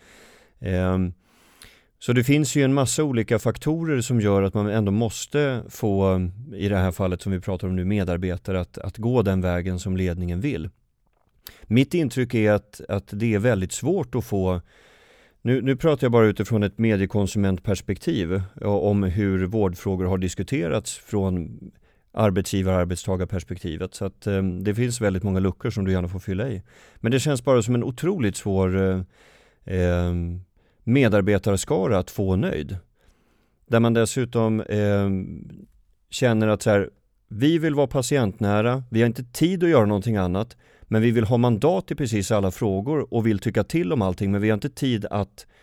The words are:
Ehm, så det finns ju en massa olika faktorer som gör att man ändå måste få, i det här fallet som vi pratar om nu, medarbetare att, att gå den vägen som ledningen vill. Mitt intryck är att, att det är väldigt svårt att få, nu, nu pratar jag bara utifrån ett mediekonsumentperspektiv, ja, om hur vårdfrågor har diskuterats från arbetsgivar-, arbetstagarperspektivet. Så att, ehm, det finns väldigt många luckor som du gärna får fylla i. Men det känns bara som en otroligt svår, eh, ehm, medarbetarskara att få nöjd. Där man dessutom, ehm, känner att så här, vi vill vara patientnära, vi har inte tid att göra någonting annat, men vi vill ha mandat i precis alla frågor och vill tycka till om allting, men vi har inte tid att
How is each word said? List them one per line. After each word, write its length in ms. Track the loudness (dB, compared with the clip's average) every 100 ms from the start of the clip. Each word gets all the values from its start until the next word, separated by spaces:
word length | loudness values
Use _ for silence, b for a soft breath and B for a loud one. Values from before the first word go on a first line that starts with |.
| b b b b b b
Ehm, 540 | -4 -2 0 0 -2 -6 b b b b b b b b
så 140 | 0
det 100 | 2
finns 320 | 4 2 2 2
ju 80 |
en 100 | 2
massa 300 | 2 0 0
olika 360 | 0 0 0 0
faktorer 600 | 0 -2 -2 -2 -2 -2
som 200 | 0 0
gör 220 | 2 2
att 100 | 2
man 140 | 0 0
ändå 240 | 0 2
måste 720 | 0 0 -4 -4 -2 0 -2 -8
få, 520 | -6 -2 2 2 2 -2 -6 -14 -4
i 140 | 0
det 80 | 2
här 140 | 0
fallet 300 | 0 -2 -2
som 100 | -4
vi 80 | -4
pratar 280 | -4 -6 -4
om 80 | -2
nu, 100 | 0
medarbetare 720 | 0 0 -2 -2 -4 -4 -4
att, 180 | -4 -8
att 200 | -12 -6
gå 240 | 0 2
den 200 | 2 2
vägen 380 | 0 -2 -2 -4
som 180 | -4 -2
ledningen 440 | -2 -2 -4 -4
vill. 280 | -4 -6 -8 -14 _ _ _ _ _ _ B B
Mitt 300 | B 2 2
intryck 400 | 0 0 -2 0
är 180 | 2 4
att, 300 | 2 0 -16 -6
att 180 | -6 -6
det 220 | -4 0
är 60 | 2
väldigt 320 | 2 0 -2
svårt 440 | -4 -2 -2 -2 -6
att 100 | -4
få, 360 | -2 0 -2 -6 b b b b b b b
nu, 200 | 0 0
nu 140 | 0 0
pratar 300 | 2 2 4
jag 60 |
bara 140 | 6 6
utifrån 380 | 4 0 0
ett 140 | 0 0
mediekonsumentperspektiv, 1600 | 0 2 0 0 -2 0 0 0 -2 -4 -4 -6 -4 -2 -2 -2 -4 -8
ja, 60 | -4
om 360 | 0 2 2
hur 420 | 0 0 0 0 0
vårdfrågor 600 | 0 0 -2 -4 -2 -2
har 120 | -2
diskuterats 800 | -2 -4 -4 -2 -2 -2 -4 -12
från 600 | -6 -2 0 -2 -6 -12 -20 -20 _ _ _
arbetsgivar-, 600 | 0 2 2 0 0 2
arbetstagarperspektivet. 1200 | 2 0 -4 -4 -4 -4 -6 -8 -10 -10 -8 -8
Så 120 | -8 -10
att, 220 | -8 -4
ehm, 360 | 0 0 -2
det 120 | -2 -2
finns 260 | -2 0
väldigt 220 | 0 0
många 160 | 0 0
luckor 300 | 0 -2 -6
som 160 | -2 0
du 60 |
gärna 160 | 0 -2
får 120 | -6
fylla 300 | -6 -6 -6
i. 120 | -8 -12 b b b
Men 160 | 0
det 80 | 2
känns 240 | 2 0
bara 180 | 4 4
som 140 | 4 0
en 80 |
otroligt 540 | -2 -4 -2 0 -2 -2
svår, 440 | -2 0 2 2
eh, 200 | 0 0 -4 b b b b b -6
ehm, 760 | 0 2 2 0 -2 -4 -8 -12 _ _ _ 0
medarbetarskara 1120 | 4 6 4 4 2 2 0 0 0 2 0
att 140 | -2
få 240 | -4 0 0
nöjd. 420 | 0 -4 -6 -10 -14 _ _ _ _ _ _ _ 0
Där 120 | 2
man 140 | 4
dessutom, 720 | 4 2 0 -2 0 0 0 -2
ehm, 800 | 0 2 2 2 -2 -4 -12 -16 -20 -20 _ _ _ _
känner 380 | -2 2 2 2
att 140 | 2
så 80 | 4
här, 200 | 2 2 -6 _ _ -14
vi 280 | -2 2 2
vill 180 | 2 0
vara 120 | 0
patientnära, 960 | 0 0 2 0 0 0 2 2 0 -2
vi 100 | 2
har 60 | 2
inte 160 | 0
tid 400 | -8 0 0 2
att 60 | 4
göra 160 | 6 4
någonting 300 | 2 0 0
annat, 420 | 0 -2 -4 -10 b b
men 200 | b 2
vi 100 | 4
vill 120 | 4
ha 140 | 2 4
mandat 540 | 2 2 2 0 -2
i 40 | -6
precis 360 | -2 -2 0
alla 200 | 0 0
frågor 640 | -2 -2 -2 -2 -4 -2
och 140 | 0 0
vill 120 | 0
tycka 240 | 0 -2
till 300 | 0 -2 0
om 80 | 0
allting, 300 | 0 0 0
men 100 | 0
vi 80 | 2
har 40 |
inte 160 | 0 -2
tid 360 | -4 -2 -2 -2
att 420 | -4 -6 -8 -20 _